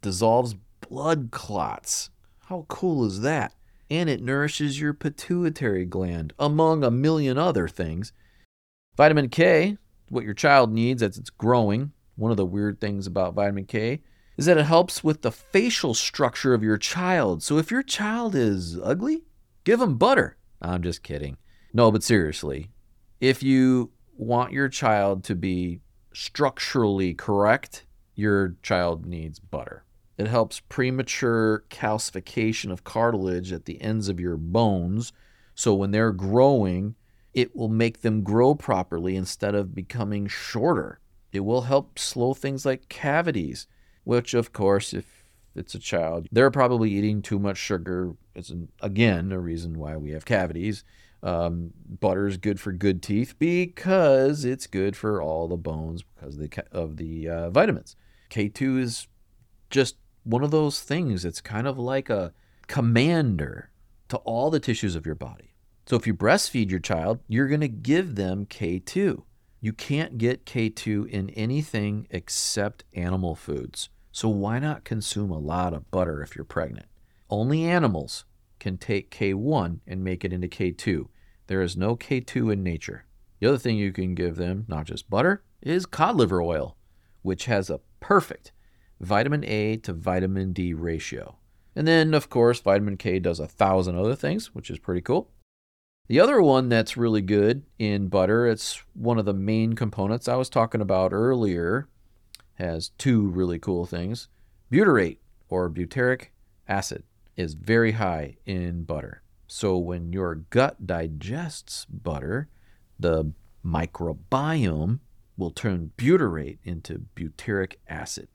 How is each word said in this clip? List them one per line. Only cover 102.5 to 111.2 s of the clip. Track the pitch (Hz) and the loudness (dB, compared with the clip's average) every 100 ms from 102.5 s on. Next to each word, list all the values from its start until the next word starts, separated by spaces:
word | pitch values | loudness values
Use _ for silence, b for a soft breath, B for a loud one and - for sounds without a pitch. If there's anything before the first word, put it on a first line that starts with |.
has | _ 90 82 - | _ -6 -6 -8
two | _ - 117 101 | _ 2 2 2
really | 90 90 82 | 0 0 -2
cool | - 90 87 | -2 -4 -4
things. | 87 90 117 - _ _ _ _ | -6 -6 -8 -12 _ _ _ _
Butyrate, | 143 208 123 87 - _ _ _ | 4 6 6 2 -2 _ _ _
or | 92 90 | -4 -2
butyric | 80 85 131 123 127 - _ _ _ - | -4 -6 0 0 0 -6 _ _ _ -6
acid, | 98 - - - _ _ - | -4 -4 -10 -14 _ _ -8
is | 85 | -8
very | 78 87 113 113 | -6 0 4 4
high | 110 98 82 71 - - | 2 -2 -2 -6 -12 -8
in | 92 90 87 | -6 -4 -6
butter. | 80 78 - - _ _ _ | -6 -6 -8 -16 _ _ _
So | - 104 92 | -4 0 0
when | 85 87 85 | 0 -4 -6
your | 92 90 80 | -4 -4 -6
gut | 80 117 135 - 92 | 0 2 2 -2 -6
digests | 85 82 76 | -4 -4 -6